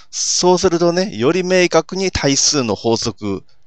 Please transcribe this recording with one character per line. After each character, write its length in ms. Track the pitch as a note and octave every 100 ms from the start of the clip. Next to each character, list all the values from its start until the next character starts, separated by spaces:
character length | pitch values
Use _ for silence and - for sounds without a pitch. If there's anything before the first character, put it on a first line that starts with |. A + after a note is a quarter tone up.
| -
そ 440 | - - - F3+
う 40 | F3+
す 100 | F#3
る 100 | E3
と 140 | E3+
ね、 220 | F3 F#3 G#2
よ 140 | B2+
り 120 | F3+
明 260 | F3+ F#3 F3
確 280 | D#3+ - F#3
に 140 | F#3+
対 260 | - C#3+ C3+
数 280 | - D3
の 100 | A#2
法 220 | F#2+ A#2 A2
則 480 | A#2 - G#2 F#2+ - -